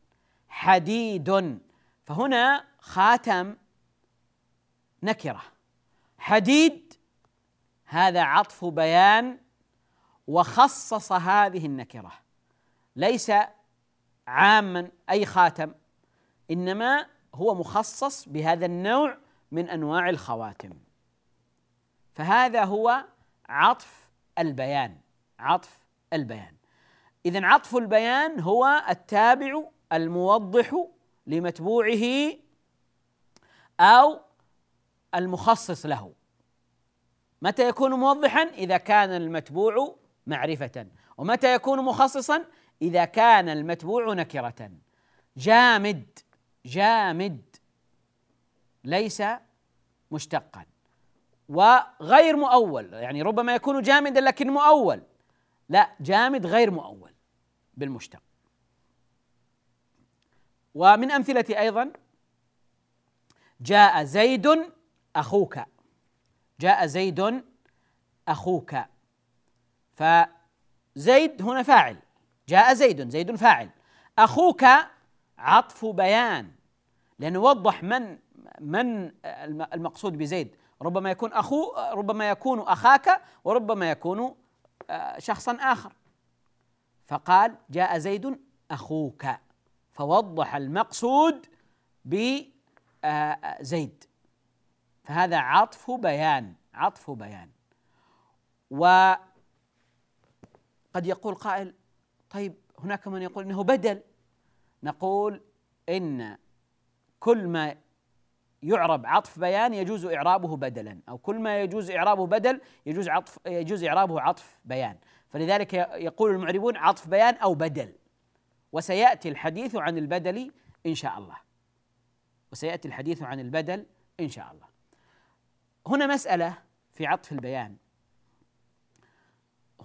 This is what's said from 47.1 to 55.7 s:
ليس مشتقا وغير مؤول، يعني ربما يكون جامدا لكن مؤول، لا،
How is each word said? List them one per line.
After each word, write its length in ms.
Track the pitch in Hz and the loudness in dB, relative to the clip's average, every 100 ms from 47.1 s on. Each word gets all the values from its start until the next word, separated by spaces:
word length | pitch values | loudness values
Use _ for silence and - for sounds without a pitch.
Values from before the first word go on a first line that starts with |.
| 165 196 131 _ _ _ _ _ _ _ _ _ _ _ _ _ _ | -4 -8 -10 _ _ _ _ _ _ _ _ _ _ _ _ _ _
ليس 400 | 131 185 220 - 208 240 _ _ _ _ _ _ _ | -6 -4 -4 -4 -6 -6 _ _ _ _ _ _ _
مشتقا 540 | 156 - 151 - 92 - _ _ _ _ _ _ _ _ | -12 -6 -8 -8 -20 -20 _ _ _ _ _ _ _ _
وغير 840 | 151 214 247 - _ 160 277 330 294 | 4 6 6 2 _ 4 6 6 4
مؤول، 580 | 269 247 202 127 98 | 4 4 4 -4 -10
يعني 280 | 110 123 143 | -12 -10 -4
ربما 340 | 180 214 240 240 | -2 -2 -2 -2
يكون 260 | 277 277 | -2 -2
جامدا 400 | 214 285 285 262 | 2 2 4 0
لكن 280 | 269 262 269 | 0 0 -4
مؤول، 520 | 285 294 311 190 104 - _ _ _ _ _ | 2 4 6 4 -2 -10 _ _ _ _ _
لا، 200 | _ | _